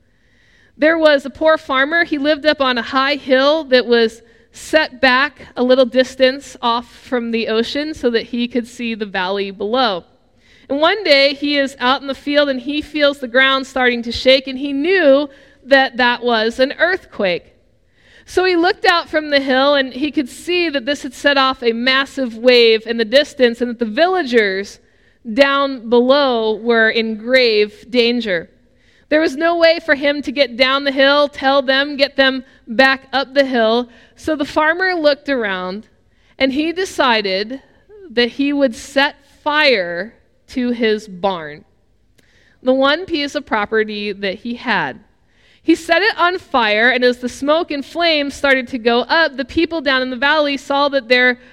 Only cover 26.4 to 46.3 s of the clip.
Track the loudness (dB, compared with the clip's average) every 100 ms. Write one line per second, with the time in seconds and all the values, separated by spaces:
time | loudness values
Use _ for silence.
26.4 | -2 -2 0 2 2 0 -2 -6 0 2
27.4 | 4 2 0 -4 -4 0 2 0 -2 -4
28.4 | -6 _ _ _ _ _ -2 0 2 0
29.4 | 0 2 2 2 0 -2 0 -2 -4 -2
30.4 | -2 0 0 0 -2 2 2 4 0 -2
31.4 | 0 0 2 0 -2 -2 -2 2 0 0
32.4 | -8 _ -4 2 2 2 -4 -4 0 0
33.4 | 2 2 2 0 -2 -12 _ -10 -6 -4
34.4 | -2 0 0 2 0 2 0 0 -2 -4
35.4 | -2 -4 -6 -10 -14 _ _ _ _ -2
36.4 | -2 0 -2 -4 -4 0 2 2 0 -2
37.4 | -4 -10 -16 _ _ -20 -6 -2 -2 -2
38.4 | -2 0 0 -2 -4 0 0 -2 _ _
39.4 | -4 2 2 2 -2 -6 -10 -14 _ _
40.4 | -10 -4 -4 0 0 -2 -6 -6 -4 -4
41.4 | -8 -16 -20 _ _ _ _ _ _ _
42.4 | _ _ 0 2 2 0 -2 -6 -4 -6
43.4 | -4 -4 0 -2 -2 -4 -8 -6 -6 -6
44.4 | -10 -8 -2 -2 -2 -8 _ _ _ _
45.4 | _ _ 0 0 0 0 0 0 0